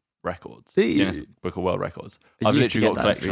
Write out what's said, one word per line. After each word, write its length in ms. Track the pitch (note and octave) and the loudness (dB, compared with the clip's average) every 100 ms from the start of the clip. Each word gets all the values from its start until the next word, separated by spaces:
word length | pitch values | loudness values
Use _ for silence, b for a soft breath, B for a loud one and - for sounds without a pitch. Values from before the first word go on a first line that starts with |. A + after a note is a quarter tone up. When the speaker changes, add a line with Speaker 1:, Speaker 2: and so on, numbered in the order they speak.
| _ _ F2 | _ _ -10
Speaker 1:
records. 460 | F2 - - _ | -10 -14 -20 _
Speaker 2:
Do 100 | F#3 A3 | 0 2
you? 120 | - | 2
Speaker 1:
Guinness 200 | F#2+ D#2+ - _ | 0 -2 -12 _
Book 160 | F2+ F#2 | -8 -4
of 60 | |
World 160 | F2+ F#2+ | -2 -2
Records. 400 | F#2 - - - b - B2+ | -4 -8 -16 -20 b -2 2
Speaker 2:
I 40 | |
Speaker 1:
I've 60 | C#3+ | 4
Speaker 2:
used 160 | B2 | 2
to 60 | A2+ | 2
Speaker 1:
literally 160 | A2+ - | 0 2
Speaker 2:
get 80 | |
Speaker 1:
got 60 | G#2+ | 0
a 60 | - | 0
Speaker 2:
that 60 | |
Speaker 1:
collection 80 | F#2+ | -2